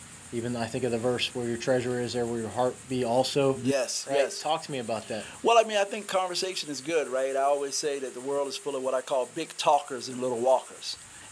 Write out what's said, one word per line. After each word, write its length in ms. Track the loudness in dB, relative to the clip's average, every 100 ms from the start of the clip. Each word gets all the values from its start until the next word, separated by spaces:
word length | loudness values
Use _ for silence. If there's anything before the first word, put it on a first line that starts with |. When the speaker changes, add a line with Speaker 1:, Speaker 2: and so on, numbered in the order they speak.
| -18 -20 -10
Speaker 1:
even 240 | -6 -4 -2
I 100 | -4
think 160 | -2
of 80 | 0
the 80 | 0
verse, 340 | 0 0 -2
"Where 140 | -2 -4
your 120 | -2
treasure 420 | 2 2 2 -2
is, 140 | -2
there 120 | -2 -2
will 140 | -2
your 80 | -4
heart 260 | 0 0 0 -4
be 160 | -2
also." 520 | 2 4 4 4 2 2
Speaker 2:
Yes, 420 | 2 2 0 -4 0
Speaker 1:
Right? 60 | 2
Speaker 2:
yes. 240 | 2 0
Speaker 1:
Talk 240 | -2 -2
to 80 | -2
me 80 | -6
about 260 | -4 -4 -4
that. 160 | -6 -8 -2
Speaker 2:
Well, 140 | 6 6
I 40 |
mean, 140 | 6 4
I 80 |
think 240 | 0 -2 -2
conversation 640 | 0 0 -2 -2 -4 -6
is 100 | -6
good, 260 | 0 0 2
right? 300 | 0 0 2
I 60 |
always 340 | 4 2 0 -2
say 240 | -2 -2
that 140 | -4
the 60 | -6
world 280 | -2 -2 -2
is 80 | -4
full 180 | -4
of 80 | -2
what 120 | 0
I 60 | -2
call 280 | 0 0 -2 -4
big 200 | -8 0
talkers 500 | 4 4 4 -8 -6
and 120 | -4
little 200 | -2 2
walkers. 560 | 4 4 4 -12 -10 -10 -12 -18 -10